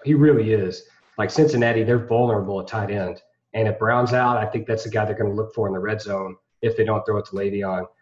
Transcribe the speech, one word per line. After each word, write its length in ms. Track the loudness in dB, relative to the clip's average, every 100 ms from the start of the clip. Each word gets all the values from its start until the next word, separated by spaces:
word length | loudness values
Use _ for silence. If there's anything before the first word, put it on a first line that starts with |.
He 100 | 2
really 380 | 6 6 6 4
is. 300 | 2 0 -6 -14 _ _ -4
Like, 120 | -2
Cincinnati, 520 | 2 4 4 2 2
they're 240 | 2 0 2
vulnerable 540 | 2 2 0 -2 -6
at 80 | -6
tight 220 | -6 -4
end. 320 | -4 -6 -8 _ _ _
And 140 | -2 -2
if 100 | 0
Brown's 340 | 2 2 2
out, 240 | 2 2 0
I 80 |
think 220 | -2 -4 -4
that's 180 | -4
the 60 | -4
guy 160 | -2 -2
they're 80 |
gonna 180 | -2 -2
look 220 | -2 -4
for 120 | -4 -4
in 60 |
the 60 | -4
red 220 | -4 -6
zone 360 | -4 -6 -6 -12 _ _
if 160 | -2 0
they 80 |
don't 200 | 0 0 -2
throw 120 | -4
it 80 | -4
to 60 |
Le'Veon. 540 | -4 -4 -2 -4 -4 -6 _